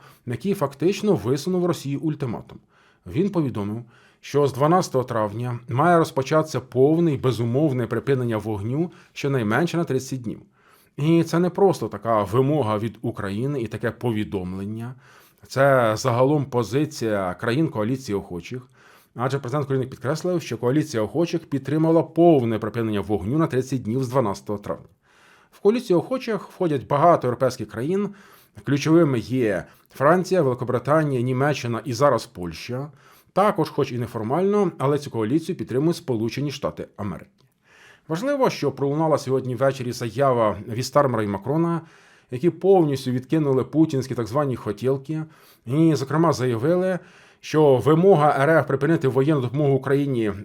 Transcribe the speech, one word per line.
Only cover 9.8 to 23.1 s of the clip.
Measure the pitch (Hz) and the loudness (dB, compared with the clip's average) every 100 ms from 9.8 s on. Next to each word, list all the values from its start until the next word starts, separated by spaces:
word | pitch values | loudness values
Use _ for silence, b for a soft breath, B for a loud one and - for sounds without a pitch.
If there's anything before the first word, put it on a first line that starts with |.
тридцять | 160 131 131 131 | -2 -4 -4 -8
днів. | 113 - - b b b b - | -8 -10 -14 b b b b -4
І | 151 170 | 2 4
це | 165 165 | 4 2
не | 180 | 0
просто | 175 196 143 110 | 4 2 2 -4
така | 101 113 110 | -6 0 2
вимога | 95 117 135 156 107 107 | 2 2 2 2 0 0
від | 110 - | -2 -6
України | 117 - 98 101 135 143 | -8 -6 -6 -4 -4 -4
і | 117 | -6
таке | 107 117 | -4 -6
повідомлення. | 107 123 107 104 101 90 92 101 110 117 127 b b b b - | -4 -2 -2 -2 -4 -6 -8 -8 -8 -10 -14 b b b b -8
Це | 131 139 131 113 107 | 2 4 6 4 2
загалом | 131 117 135 151 135 | 0 2 4 2 0
позиція | 123 104 131 156 - 113 104 92 | -2 -2 -2 -2 -2 -2 -2 -2
країн | 87 113 127 160 | -4 -2 0 0
коаліції | 110 107 131 117 98 | -2 -2 -4 -4 -6
охочих. | - 87 - 127 - b b b b - | -4 -12 -10 -14 -14 b b b b -6
Адже | 127 135 | -4 -2
президент | 123 147 135 | -4 -4 -2
України | 135 127 | -2 -4
підкреслив, | - 123 156 180 180 | -6 -6 -4 -2 -4
що | - 117 | -4 -4
коаліція | 123 151 151 113 | 0 0 0 -2
охочих | 107 143 170 170 - | -2 0 0 -2 -2
підтримала | 139 135 156 160 165 | -2 -2 0 4 4
повне | 156 - 175 147 117 107 | 2 4 6 6 4 -2
припинення | 107 117 110 101 | -4 -4 -2 -2
вогню | 98 | 0